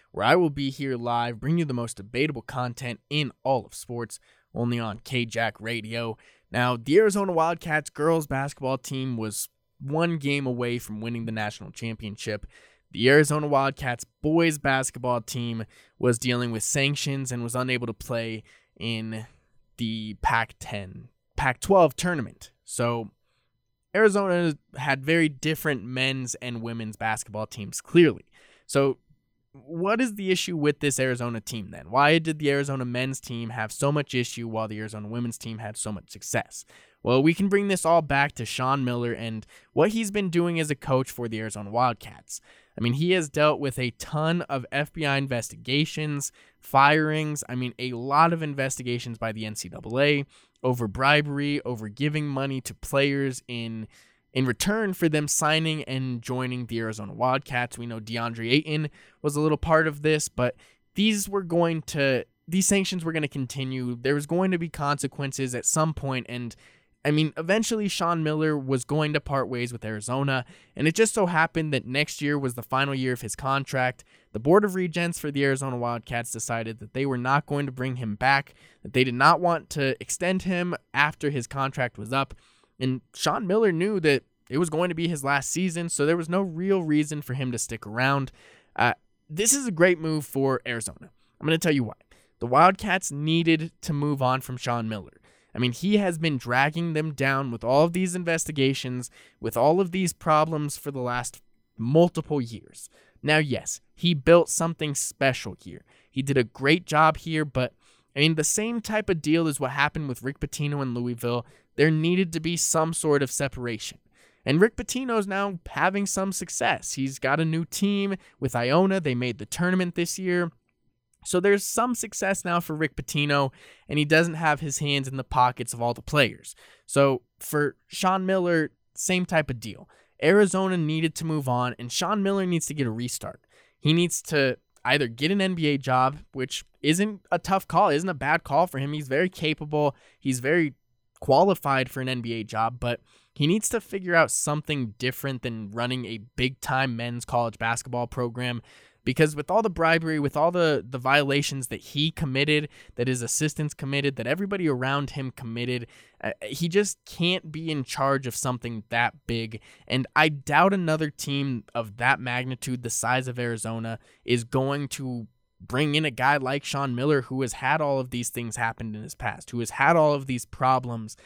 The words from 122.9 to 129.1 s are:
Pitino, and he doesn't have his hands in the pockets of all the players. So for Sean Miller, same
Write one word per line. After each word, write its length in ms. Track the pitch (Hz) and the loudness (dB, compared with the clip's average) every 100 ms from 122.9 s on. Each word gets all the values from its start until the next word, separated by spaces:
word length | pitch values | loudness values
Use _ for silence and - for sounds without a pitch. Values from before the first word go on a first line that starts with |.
Pitino, 580 | - - 147 147 143 135 - - - - | -2 -4 0 2 2 0 -4 -20 -20 -4
and 100 | 147 | 0
he 60 | |
doesn't 300 | 147 156 170 | 4 6 4
have 260 | 156 160 147 | 2 0 0
his 180 | 156 131 | -2 -4
hands 300 | 143 139 131 | 0 0 -2
in 80 | 131 | -6
the 80 | |
pockets 500 | 127 131 123 123 117 | -2 4 4 2 -6
of 80 | 120 | -2
all 100 | 120 | -2
the 80 | 117 | -2
players. 540 | - 147 131 - - - - _ - | 0 2 2 0 -16 -20 -20 _ -2
So 360 | 139 139 131 - - | 4 4 4 -4 -16
for 340 | - 151 143 - _ | -4 0 0 -4 _
Sean 360 | - 190 190 | -2 0 2
Miller, 460 | 185 190 175 170 151 _ _ | 2 2 2 2 0 _ _
same 320 | - - | -6 0